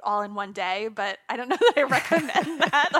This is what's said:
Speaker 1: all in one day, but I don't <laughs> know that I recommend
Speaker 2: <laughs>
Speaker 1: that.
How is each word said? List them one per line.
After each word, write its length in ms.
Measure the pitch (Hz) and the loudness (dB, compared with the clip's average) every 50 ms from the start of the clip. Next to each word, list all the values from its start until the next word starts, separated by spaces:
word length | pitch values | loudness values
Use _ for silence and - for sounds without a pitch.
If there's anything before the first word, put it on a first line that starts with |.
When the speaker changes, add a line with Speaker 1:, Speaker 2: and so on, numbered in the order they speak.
| - | -4
Speaker 1:
all 180 | - 208 208 208 | -2 0 0 -2
in 120 | 208 208 | -4 -6
one 180 | 202 202 196 202 | -8 -8 -8 -6
day, 360 | 202 185 185 185 202 214 220 | -4 -4 -2 -2 -2 -4 -6
but 300 | 220 208 196 202 190 - _ - | -6 -6 -6 -6 -6 -8 _ -8
I 80 | 226 | -8
don't 120 | 233 247 247 | -6 -2 -2
<laughs> 20 | |
know 60 | 302 - | 0 4
that 160 | 453 480 - | 4 4 6
I 60 | - 285 | 4 2
recommend 760 | 262 269 240 - - 320 330 311 269 - - - 302 330 294 | 2 2 0 2 2 0 0 0 0 0 0 0 -2 -2 0
Speaker 2:
<laughs> 0 | |
Speaker 1:
that. 300 | 285 - - 294 285 359 - | 0 2 2 2 2 2 2